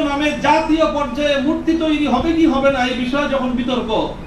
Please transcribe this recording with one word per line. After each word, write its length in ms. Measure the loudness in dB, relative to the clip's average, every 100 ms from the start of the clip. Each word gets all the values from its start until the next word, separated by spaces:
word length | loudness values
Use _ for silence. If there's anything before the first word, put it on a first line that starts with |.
| 0
নামে 180 | 0 -2 0 2
জাতীয় 380 | 2 2 2 2 0
পর্যায়ে 400 | -4 -2 0 0 0
মূর্তি 260 | -2 0 0
তৈরি 240 | 0 0 0
হবে 160 | 0 0 2
কি 60 | 2
হবে 140 | 4 2
না 60 | 2 -2
এই 60 | -2
বিষয়ে 300 | -2 -2 0
যখন 160 | -2 -2 -2
বিতর্ক 320 | -2 -2 -2 -2 -4 -6